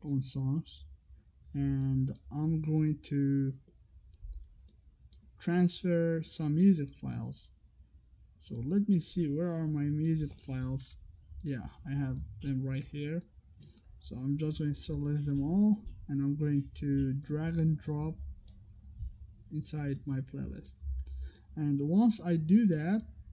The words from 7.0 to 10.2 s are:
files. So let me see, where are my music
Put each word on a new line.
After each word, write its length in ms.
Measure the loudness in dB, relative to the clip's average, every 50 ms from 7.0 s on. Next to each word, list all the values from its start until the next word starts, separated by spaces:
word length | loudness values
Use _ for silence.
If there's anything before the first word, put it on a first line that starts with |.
files. 480 | -8 -6 -6 -6 -6 -8 -10 -12 -16 -20 -20 _ -20 -20 _ -20 -20 _ -20 -20 _ -20 -20 -20 -20 -20 -20 -20
So 120 | -14 -10 -8 -4 -2
let 240 | 2 2 4 6 6
me 120 | 6 4
see, 280 | 4 0 0 0 0 2
where 240 | 2 0 0 0
are 140 | 0 -2 0
my 160 | 0 0 0
music 480 | 0 0 2 2 2 2 2 2